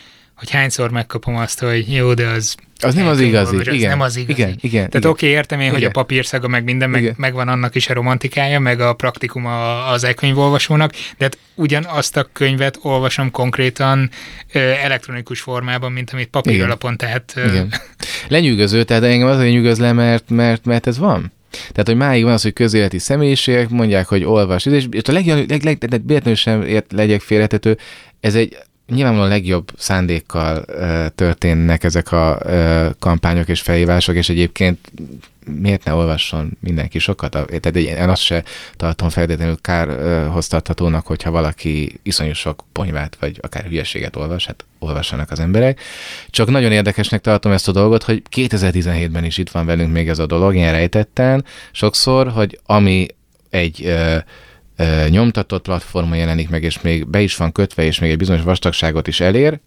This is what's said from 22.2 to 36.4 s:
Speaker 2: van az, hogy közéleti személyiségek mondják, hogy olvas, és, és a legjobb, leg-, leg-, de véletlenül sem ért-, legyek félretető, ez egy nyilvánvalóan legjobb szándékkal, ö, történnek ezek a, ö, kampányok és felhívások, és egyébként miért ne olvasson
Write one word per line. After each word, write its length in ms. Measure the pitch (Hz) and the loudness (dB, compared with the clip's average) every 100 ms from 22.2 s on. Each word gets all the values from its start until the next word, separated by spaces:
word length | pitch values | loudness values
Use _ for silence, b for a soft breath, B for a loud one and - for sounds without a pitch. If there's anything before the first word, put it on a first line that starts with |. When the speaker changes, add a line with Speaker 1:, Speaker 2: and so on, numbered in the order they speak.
Speaker 2:
van 100 | 117 | 4
az, 80 | 113 | 2
hogy 120 | 107 | 0
közéleti 440 | - 117 107 98 92 | 2 2 4 2 0
személyiségek 720 | - 143 143 131 - 123 117 | -2 0 2 2 2 2 2
mondják, 380 | 120 110 95 90 | 2 2 2 2
hogy 160 | 98 | 0
olvas, 420 | 82 110 95 90 135 | 2 2 2 0 2
és, 200 | 143 127 | 0 0
és 100 | 110 120 | -4 0
a 60 | |
legjobb, 380 | 165 165 151 - | 2 2 2 0
leg-, 140 | 147 | 0
leg-, 220 | 151 147 120 | 0 -2 -2
de 120 | 120 117 | -2 0
véletlenül 300 | 147 120 107 | 0 2 0
sem 260 | 117 110 | 0 0
ért-, 300 | 78 107 - | 0 -2 -2
legyek 300 | 95 107 101 | 0 2 2
félretető, 560 | - 107 107 104 110 110 B B B B | 2 2 2 0 0 -2 B B B B
ez 160 | 110 110 | 0 0
egy 220 | 113 - - _ - | 0 -4 -20 _ -4
nyilvánvalóan 420 | 123 131 107 98 | 0 2 2 2
legjobb 420 | 104 90 90 - - | 2 0 -2 -4 -10
szándékkal, 840 | - 95 87 82 - 85 80 80 - | -2 0 0 -2 -4 -4 -2 -4 -6
ö, 380 | 78 87 82 80 - | -6 -2 -2 -2 0
történnek 680 | 90 82 87 82 85 82 | 0 0 0 2 2 2
ezek 280 | - 82 - | 0 0 0
a, 280 | 85 80 67 | 2 2 0
ö, 460 | - 87 82 82 - - | 0 2 2 2 0 0
kampányok 480 | 92 82 85 87 82 | 0 2 2 0 0
és 140 | 87 | -2
felhívások, 540 | - 85 87 87 90 87 | 0 2 4 2 2 0
és 140 | 85 | 0
egyébként 640 | 85 87 - 92 87 - - 76 - - _ 76 | 0 0 0 0 0 -8 -18 -16 -18 -20 _ -12
miért 380 | 73 98 98 | -2 0 0
ne 100 | - | 0
olvasson 640 | 82 82 78 - 80 | 0 0 -2 -4 -4